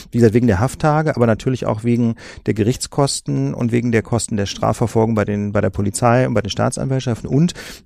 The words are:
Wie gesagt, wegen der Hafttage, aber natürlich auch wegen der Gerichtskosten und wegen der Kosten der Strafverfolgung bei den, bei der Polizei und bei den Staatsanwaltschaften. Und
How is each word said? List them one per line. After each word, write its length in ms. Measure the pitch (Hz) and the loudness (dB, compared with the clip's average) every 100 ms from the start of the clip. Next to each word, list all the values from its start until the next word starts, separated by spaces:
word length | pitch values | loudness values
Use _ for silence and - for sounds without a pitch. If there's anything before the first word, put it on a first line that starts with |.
| - | -6
Wie 60 | 120 | 4
gesagt, 140 | 117 | 6
wegen 140 | 110 120 | 6 4
der 140 | 90 | 2
Hafttage, 560 | 127 - 156 151 156 113 | 0 0 0 2 0 2
aber 100 | 117 | 2
natürlich 400 | 107 - 127 - | 2 -2 -4 -2
auch 160 | 110 | -2
wegen 320 | 117 120 120 113 - - - | 0 2 0 -2 -10 -8 -4
der 80 | |
Gerichtskosten 1000 | 110 104 131 - - 139 - - 139 139 | 0 0 0 -4 0 0 -2 -4 -2 -2
und 180 | - 120 | -2 0
wegen 180 | 120 120 | 0 2
der 120 | 113 | 0
Kosten 340 | 98 117 - 110 | 0 -2 -2 -4
der 100 | 98 | -4
Strafverfolgung 720 | - 107 113 117 113 110 110 | -2 -2 0 0 2 2 0
bei 80 | |
den, 260 | 101 101 101 | 0 -2 -2
bei 100 | 104 | 0
der 100 | 101 | 0
Polizei 580 | - 101 - 120 120 131 | 0 -4 0 2 4 2
und 60 | |
bei 80 | 113 | 0
den 80 | 101 | -2
Staatsanwaltschaften. 800 | - 117 - 135 131 127 113 - | -2 -2 -2 -4 -4 -4 -6 -2
Und 260 | 131 170 - - - | 2 2 0 -14 -18